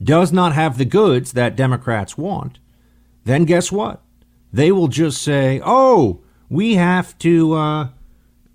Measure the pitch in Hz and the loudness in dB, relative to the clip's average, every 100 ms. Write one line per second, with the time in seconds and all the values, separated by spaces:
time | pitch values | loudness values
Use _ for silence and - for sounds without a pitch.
0 | 107 160 180 185 180 147 160 123 135 196 | 0 2 2 2 0 0 -2 -2 0 2
1 | 208 127 127 123 120 101 131 127 127 110 | 2 2 -2 -4 -2 0 -2 -2 -4 -6
2 | 98 - 202 175 131 - _ _ _ _ | -6 -8 -8 -8 -10 -16 _ _ _ _
3 | _ _ - 139 160 170 - 196 220 - | _ _ -2 0 2 0 0 -6 -6 -10
4 | _ _ _ _ _ 107 156 190 151 131 | _ _ _ _ _ 0 2 2 0 0
5 | 160 135 147 143 131 131 - 254 262 226 | -2 -4 -4 0 0 -2 0 2 4 4
6 | 113 85 _ _ - 143 220 196 175 180 | 2 -2 _ _ -8 -4 0 2 2 0
7 | 170 - 165 170 160 160 151 151 131 - | -4 -4 0 2 2 0 -2 -4 -6 -12
8 | - _ _ _ _ | -20 _ _ _ _